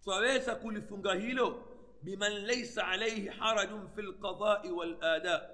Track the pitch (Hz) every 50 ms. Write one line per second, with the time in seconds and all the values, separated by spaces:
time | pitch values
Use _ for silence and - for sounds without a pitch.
0 | - 202 190 190 214 254 269 254 - 233 226 - - 226 214 208 - - 202 202
1 | 190 196 185 180 208 240 262 254 240 180 - - - - - - - - - -
2 | 139 170 196 196 208 208 208 208 202 220 247 254 233 - - 208 185 180 185 190
3 | 220 226 226 220 196 190 - - - 220 226 214 196 190 214 214 196 - - 208
4 | 208 196 185 - - 196 180 - 208 214 208 208 208 185 175 170 170 170 165 -
5 | 165 165 165 160 160 180 170 156 - -